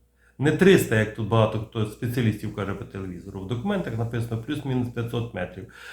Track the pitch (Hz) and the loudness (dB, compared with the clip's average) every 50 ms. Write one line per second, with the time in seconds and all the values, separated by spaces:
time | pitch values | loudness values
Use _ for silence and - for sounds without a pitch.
0 | _ _ _ _ _ _ _ - 131 156 156 - - 196 185 - - - 113 110 | _ _ _ _ _ _ _ 0 2 2 4 6 8 8 10 8 6 4 4 2
1 | 107 107 - - 110 98 117 113 107 107 - 113 113 - - 113 107 107 - - | 2 2 -2 -6 -2 2 4 4 4 4 2 -2 -6 -6 -4 -4 -4 -4 -4 -6
2 | 131 117 117 131 117 107 98 - - 101 - 104 98 92 95 90 117 - - 98 | -6 -4 -2 2 2 2 0 0 -4 -8 -6 -6 -6 -6 -6 -8 -8 -10 -10 -10
3 | 95 92 90 85 90 98 98 98 95 95 123 117 120 202 208 185 - 131 113 110 | -10 -10 -10 -12 -12 -12 -12 -10 -6 -6 -6 -4 -4 -4 -4 -4 -4 -4 -4 -4
4 | 117 113 - 117 113 117 117 113 - - 147 143 - 135 127 127 113 117 - 120 | -4 -4 -2 -4 -4 -4 -4 -6 -6 -6 -6 -6 -4 -2 -2 -2 -2 -2 -4 -6
5 | 117 117 - 120 117 117 - 92 90 - - 95 95 - - - - - | -6 -4 -4 -4 -4 -4 -6 -6 -8 -8 -8 -12 -14 -16 -18 -20 -20 -18